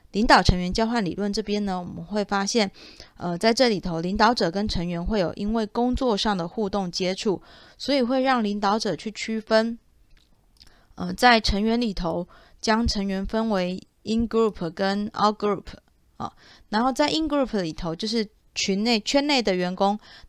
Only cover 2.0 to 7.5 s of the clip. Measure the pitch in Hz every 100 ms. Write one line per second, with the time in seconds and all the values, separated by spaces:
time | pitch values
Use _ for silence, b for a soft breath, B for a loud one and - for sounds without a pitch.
2 | 170 208 202 202 202 240 196 B B B
3 | B B 175 170 226 233 247 190 180 165
4 | 175 208 208 247 185 185 214 - 175 170
5 | 175 220 165 - 208 226 214 - 247 247
6 | 262 196 220 196 170 - 196 202 185 -
7 | 180 190 220 170 B